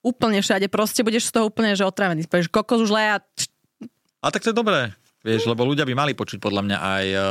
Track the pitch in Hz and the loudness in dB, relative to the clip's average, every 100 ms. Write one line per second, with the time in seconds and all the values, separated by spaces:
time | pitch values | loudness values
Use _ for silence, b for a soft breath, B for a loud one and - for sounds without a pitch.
0 | 247 247 233 202 196 196 190 202 214 - | -2 0 2 2 2 0 0 0 0 0
1 | 220 220 - 233 214 220 226 196 190 190 | 0 0 0 0 0 0 0 2 0 0
2 | 196 165 165 180 165 220 208 233 220 214 | 0 0 0 0 2 0 2 2 2 2
3 | 214 202 _ - - _ _ _ 233 _ | 2 0 _ -10 -10 _ _ _ -20 _
4 | _ _ 135 196 226 220 220 170 120 - | _ _ -4 -2 -2 0 0 0 -2 -8
5 | _ _ 110 113 117 117 123 143 143 127 | _ _ -2 0 0 0 0 2 0 0
6 | 147 120 104 101 107 101 101 98 92 95 | -2 -2 -6 -4 -4 -2 -2 -2 -2 -2
7 | 95 95 98 | -2 0 0